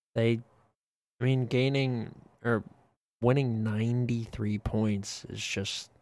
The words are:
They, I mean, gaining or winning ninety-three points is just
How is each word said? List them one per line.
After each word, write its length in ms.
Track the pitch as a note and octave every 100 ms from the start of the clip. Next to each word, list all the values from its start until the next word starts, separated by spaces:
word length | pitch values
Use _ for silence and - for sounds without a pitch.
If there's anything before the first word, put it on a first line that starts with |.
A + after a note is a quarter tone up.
| _ A#2
They, 240 | A#2 A#2 - _ _ _ _ _ _ -
I 60 |
mean, 220 | B2+ C3 A#2+
gaining 680 | B2 C3 C#3 C3 A#2+ - - - _
or 180 | A#2 A2+ - - _ _ _ _
winning 420 | A#2+ C3+ C3 A2
ninety-three 960 | A2 G#2+ A2+ A#2+ A#2+ A#2 A2+ - G#2 G#2
points 640 | - A2 A2 G2+ G2 - -
is 120 | G#2
just 460 | - - G2 - - _